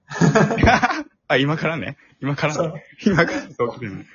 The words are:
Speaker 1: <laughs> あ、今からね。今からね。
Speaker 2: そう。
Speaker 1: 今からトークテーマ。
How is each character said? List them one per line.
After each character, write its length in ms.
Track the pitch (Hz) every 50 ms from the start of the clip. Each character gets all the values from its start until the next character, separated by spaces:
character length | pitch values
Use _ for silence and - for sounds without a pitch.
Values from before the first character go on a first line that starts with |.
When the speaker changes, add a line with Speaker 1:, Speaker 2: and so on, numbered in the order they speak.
| _
Speaker 1:
<laughs> 1200 | - - - 170 160 - 220 - - 233 220 - 226 247 202 - 240 269 311 294 - _ _ _ -
あ、 80 | 151
今 200 | 131 139 143 156
か 120 | 156 - 156
ら 80 | 165
ね。 200 | 165 180 - 156 _ _ _ _ -
今 160 | 160 139 143
か 100 | - 160
ら 80 | 151 156
ね。 20 |
Speaker 2:
そ 80 | 175 175
う。 80 | 160 - 160 - - - - - 214
Speaker 1:
今 140 | 185 151 165
か 60 | -
ら 100 | - 285
ト 240 | - - - - 123
ー 60 | 117
ク 80 | - -
テ 60 | 120
ー 60 | 101
マ。 120 | 95 87 - _